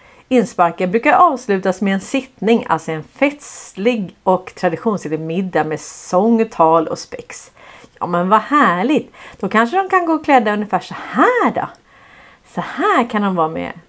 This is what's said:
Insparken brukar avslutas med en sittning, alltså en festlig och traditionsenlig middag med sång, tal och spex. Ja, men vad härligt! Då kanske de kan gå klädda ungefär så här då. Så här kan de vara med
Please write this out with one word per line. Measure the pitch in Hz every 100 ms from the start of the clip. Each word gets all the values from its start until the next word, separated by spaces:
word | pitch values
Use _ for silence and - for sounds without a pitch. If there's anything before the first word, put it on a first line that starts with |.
| - - _
Insparken | 254 190 - 170 170 185
brukar | 220 294
avslutas | - 349 254 - 190 190 185
med | 196
en | 196
sittning, | - 269 269 _ 196 233 -
alltså | 160 -
en | 156
festlig | - - 285 294 - - - - 214 233 180 -
och | 190 180 - -
traditionsenlig | 180 160 233 196 151 156
middag | 160 170 185 160
med | 156 156
sång, | - - - 185 220 226 226
tal | - 160 165 160
och | 175
spex. | - - - - - _ - - - _
Ja, | -
men | 175 185
vad | 214
härligt! | - 285 220 175 233 285 - - - -
Då | 190
kanske | 220 233 359
de | 381
kan | 381 330
gå | 320
klädda | 311 262 214
ungefär | 208 208 175
så | - - -
här | 202 403 494 277 185
då. | - - _ _ - - - _ -
Så | -
här | - - 403 339 233
kan | 214
de | 202 185
vara | 160
med | 165 175 -